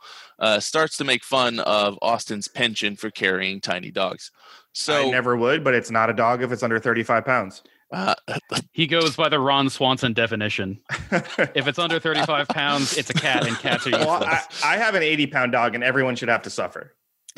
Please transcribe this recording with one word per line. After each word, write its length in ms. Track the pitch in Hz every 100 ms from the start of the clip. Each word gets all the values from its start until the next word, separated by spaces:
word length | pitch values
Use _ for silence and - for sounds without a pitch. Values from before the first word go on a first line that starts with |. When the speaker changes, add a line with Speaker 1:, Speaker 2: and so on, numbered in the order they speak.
| - - - -
Speaker 1:
uh, 200 | 110 104
starts 360 | - 160 160 -
to 60 |
make 200 | 139 120
fun 340 | - 135 123 113
of 380 | - 104 104 98
Austin's 460 | 107 113 - 107 -
penchant 500 | - 120 107 104 101
for 120 | 107
carrying 500 | - 98 92 95 98
tiny 300 | - 90 98
dogs. 400 | 98 92 90 - _ - - _
So 360 | - - 147 135
Speaker 2:
I 20 |
never 260 | 127 123 120
would, 280 | 117 160
but 100 | 143
it's 160 | 120 107
not 180 | 113 113
a 40 |
dog 280 | 113 117 123
if 80 | 127
it's 100 | 117
under 160 | 120 113
thirty-five 460 | 120 113 107 113 120
pounds. 360 | 127 95 - - _ -
Speaker 1:
Uh, 240 | 175 190 - -
<laughs> 440 | - - - -
Speaker 3:
He 140 | - 160
goes 300 | 165 160 135
by 120 | 156
the 80 | 147
Ron 300 | 135 139 135
Swanson 420 | - 131 131 127
definition. 680 | 113 113 110 107 - 95 98 - - -
Speaker 2:
<laughs> 20 | 175 - - 156
Speaker 3:
If 120 | 147 135
it's 120 | 143
under 200 | 170 165
thirty-five 500 | 160 151 156 147 143
pounds, 480 | 160 143 143 135 156
it's 100 | -
a 40 |
cat, 320 | 147 151 123 -
and 100 | 117
cats 280 | 139 - 135
are 40 |
Speaker 2:
Well, 280 | - 156 170
Speaker 3:
useless. 420 | 151 160 - -
Speaker 2:
I, 100 | 147
I 20 | 190
have 160 | 226
an 80 | 196
eighty 240 | 156 156 143
pound 260 | 139 123
dog, 220 | 123 117
and 80 | 117
everyone 300 | 123 131 131 120
should 120 | 117
have 140 | 113
to 80 | 101
suffer. 440 | - 90 - - _ _ _ -